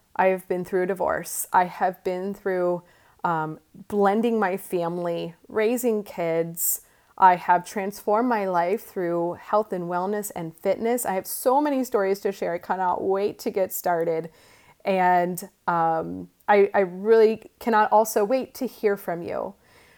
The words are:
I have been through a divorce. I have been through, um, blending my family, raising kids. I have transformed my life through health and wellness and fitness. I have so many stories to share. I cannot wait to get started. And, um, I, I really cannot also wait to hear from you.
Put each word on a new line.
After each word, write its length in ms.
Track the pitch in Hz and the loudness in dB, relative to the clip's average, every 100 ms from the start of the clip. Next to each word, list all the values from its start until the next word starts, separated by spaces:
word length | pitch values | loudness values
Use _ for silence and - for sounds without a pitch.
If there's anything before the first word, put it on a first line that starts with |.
| _ - | _ 0
I 120 | 190 | 2
have 200 | 185 - | 2 -2
been 160 | 180 | -4
through 200 | 180 190 | -2 -2
a 40 | 180 | -2
divorce. 600 | 185 - 80 170 - - | -2 -2 -2 -4 -8 0
I 140 | 185 180 | 0 0
have 360 | - 190 185 190 | -2 -4 -2 -6
been 280 | 180 190 | -4 -6
through, 500 | 196 196 185 175 175 - _ _ _ 175 | -6 -4 0 0 -2 -8 _ _ _ -4
um, 340 | 165 156 156 _ - - | -2 -4 -8 _ -20 -6
blending 500 | 208 196 214 240 226 | 2 4 4 0 0
my 160 | 190 190 | 0 -4
family, 800 | - 180 170 175 175 170 170 - - | -4 -4 -2 -4 -4 -4 -8 -12 -8
raising 520 | 220 214 247 247 214 | -2 0 0 0 -2
kids. 800 | 202 - 170 165 170 170 - - - _ _ - | -4 -6 -2 0 -2 -4 -4 -4 -10 _ _ 4
I 180 | 190 180 | 6 6
have 300 | - 180 175 | 2 0 0
transformed 640 | 208 196 202 - 208 247 | -6 -6 -4 0 2 2
my 160 | 220 190 | 0 0
life 380 | 175 175 226 - | 0 0 -2 -6
through 480 | 202 175 170 170 | -4 -2 0 -2
health 400 | 175 - 214 214 | -6 -2 0 0
and 160 | 185 175 | -6 -4
wellness 420 | 175 190 208 208 | -4 -2 -4 -6
and 220 | - 165 - | -10 -12 -6
fitness. 500 | 196 - 226 240 - | -4 -2 -2 -2 -2
I 100 | 190 | -4
have 120 | - | -6
so 320 | - 254 269 | -4 0 2
many 240 | 302 269 | 2 -2
stories 380 | 247 208 190 196 | 0 0 0 0
to 100 | 202 | -4
share. 220 | - 180 | -4 -6
I 40 | 175 | -6
cannot 440 | - 190 180 - | -4 -2 -2 -2
wait 340 | 190 190 208 - | 0 0 -2 -4
to 120 | 233 | -6
get 220 | 196 190 | -2 -2
started. 560 | - 180 170 170 160 165 - _ - _ _ 196 | -2 -2 0 0 -2 -6 -18 _ -20 _ _ -2
And, 640 | 190 180 180 175 180 190 _ - | 2 4 4 2 -4 -10 _ -2
um, 640 | 170 165 160 170 185 180 _ - | 0 2 0 -4 -8 -12 _ 4
I, 220 | 202 196 208 | 4 6 4
I 60 | |
really 720 | 185 180 208 226 220 220 - _ | 0 -2 4 6 6 4 -8 _
cannot 320 | 240 214 214 | 0 2 6
also 320 | 208 220 220 | 4 4 0
wait 300 | 202 262 233 - | 2 0 -2 -8
to 120 | 240 | -8
hear 280 | - 208 202 | -2 -2 0
from 280 | - 170 | -4 -6
you. 320 | 170 - - - _ - _ | -6 -6 -6 -10 _ -20 _